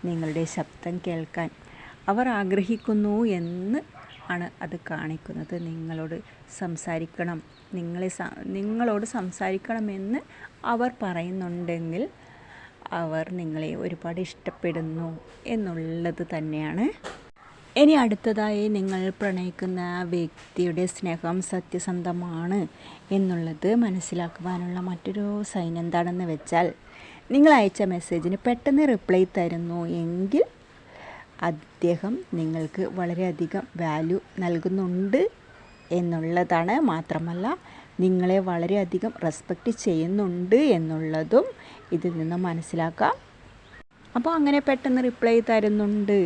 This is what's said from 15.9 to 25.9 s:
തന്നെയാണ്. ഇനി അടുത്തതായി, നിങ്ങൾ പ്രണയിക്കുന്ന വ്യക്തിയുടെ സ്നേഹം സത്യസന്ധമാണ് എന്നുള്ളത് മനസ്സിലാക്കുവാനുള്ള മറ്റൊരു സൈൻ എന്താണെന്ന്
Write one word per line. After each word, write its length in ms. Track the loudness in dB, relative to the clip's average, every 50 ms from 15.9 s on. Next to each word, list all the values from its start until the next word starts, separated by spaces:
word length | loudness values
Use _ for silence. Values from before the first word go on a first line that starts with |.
| -4 -2 -2 -4 -4 -4 -8
തന്നെയാണ്. 640 | -6 -6 -6 -4 -4 -4 -4 -4 -4 -2 0 0 -2 -2 -6 -14 -16 -16 -16 -20 -20 -20 -20 -20 -20 -20 -20 -20 -4 4
ഇനി 180 | 6 8 8 8
അടുത്തതായി, 680 | 6 6 4 2 0 0 -2 0 0 0 0 0 0 0
നിങ്ങൾ 340 | 0 0 0 0 0 -2 0 -2 -2
പ്രണയിക്കുന്ന 720 | -2 -2 -2 -2 -2 -2 -4 -4 -6 -4 -4 -4 -4 -4 -4 -4 -4 -4 -4 -2
വ്യക്തിയുടെ 760 | -2 -2 -2 -2 -6 -14 -20 -10 -2 0 0 0 2 0 -2
സ്നേഹം 520 | -2 -2 -4 -4 -4 -4 -2 -2 -2 -2 -2
സത്യസന്ധമാണ് 1160 | -2 -2 -4 -6 -4 -4 -6 -6 -4 -2 -4 -2 -2 -2 -4 -4 -4 -4 -6 -4 -2 0 0 0 0 -2 -6 -14 -20 -20 -20 -20 -6 -2
എന്നുള്ളത് 580 | 0 2 2 2 0 0 -2 -4 -4 -2 2 2 4
മനസ്സിലാക്കുവാനുള്ള 1040 | 4 4 2 0 -2 -4 -4 -4 -4 -4 -4 -8 -8 -6 -6 -4 -4 -4 -4 -4 -4
മറ്റൊരു 460 | -4 -4 -6 -6 -6 -6 -4 -4 -2 -2 -2 -4 -6
സൈൻ 300 | -4 -4 -4 -2 -2 -2 -2
എന്താണെന്ന് 460 | -4 0